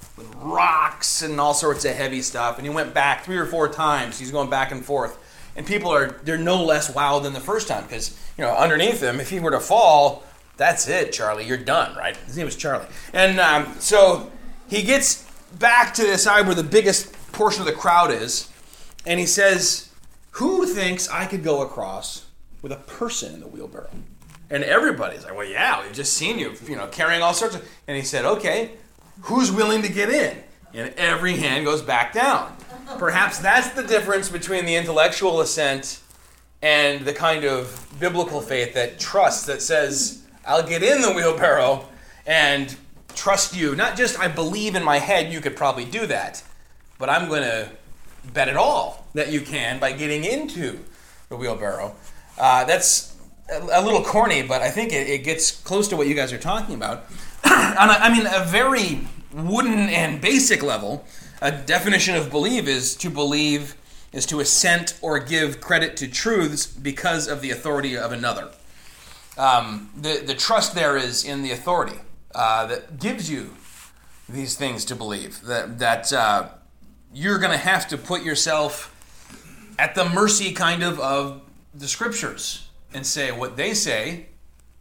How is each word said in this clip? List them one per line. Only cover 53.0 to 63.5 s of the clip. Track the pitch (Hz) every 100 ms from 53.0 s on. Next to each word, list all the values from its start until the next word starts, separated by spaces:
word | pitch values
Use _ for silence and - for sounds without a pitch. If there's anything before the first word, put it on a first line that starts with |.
| - - - - -
a, | 151 113 180
a |
little | 208 220
corny, | - 208 226 151
but | 123 131
I | 123
think | 208 233
it, | 151 -
it | 139
gets | 131 160 -
close | - - 190 202
to | 175
what | 143
you |
guys | 147 131
are | 123
talking | 160 214 208
about. | 131 110 120 - -
<clears throat> | - -
On | - - - - 214
a, |
I | 247 226
mean, | 233 214
a | 190
very | 175 196 269 262 190 139 - - -
wooden | 151 165 220 254 214 202
and | 170 160 147
basic | 180 269 - 190
level, | 143 110 101 143 - - - -
a | 143
definition | 143 135 175 185 190 185 170
of | 143
believe | 151 180 247 151
is | 131 123 -
to | 180
believe, | 143 147 147 151